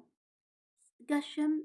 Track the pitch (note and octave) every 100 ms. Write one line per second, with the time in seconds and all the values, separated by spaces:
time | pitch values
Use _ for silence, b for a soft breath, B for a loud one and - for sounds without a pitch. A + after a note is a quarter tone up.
0 | - _ _ _ _ _ _ _ _ _
1 | A#3+ D4 C#4+ - D4+ D#4